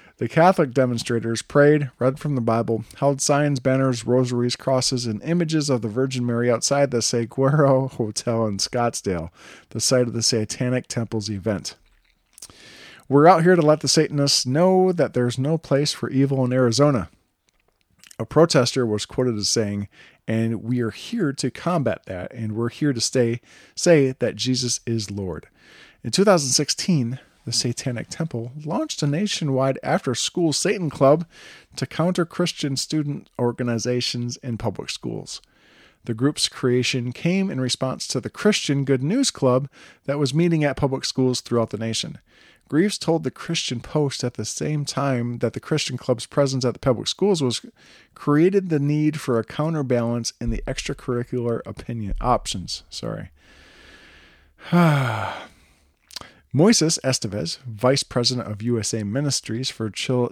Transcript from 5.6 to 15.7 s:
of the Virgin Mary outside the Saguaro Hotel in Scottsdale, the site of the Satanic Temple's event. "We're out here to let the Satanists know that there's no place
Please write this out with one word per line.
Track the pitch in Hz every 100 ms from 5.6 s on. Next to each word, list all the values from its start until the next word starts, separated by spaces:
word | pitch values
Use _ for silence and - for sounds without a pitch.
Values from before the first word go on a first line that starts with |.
| 143
of | 127
the | 110
Virgin | 113 135 127
Mary | 120 117 120
outside | 117 - 143 139
the | 123
Saguaro | - 120 117 - 135 151 139 131 135
Hotel | - 107 - - 113 110
in | 98
Scottsdale, | - 123 120 - - 87 82 - - - -
the | 113
site | - 127 120
of |
the | 117
Satanic | - 117 107 - 123 127 -
Temple's | 120 110 113 104
event. | 101 110 101 - - _ _ _ _ _ _ - - - - - - -
"We're | 139 160
out | 170
here | 170 175
to |
let | 151 151
the | 135
Satanists | 160 151 143 143 - 123
know | 143 185 185 185
that | 175 120
there's | 131 120 123
no | 139 160
place | -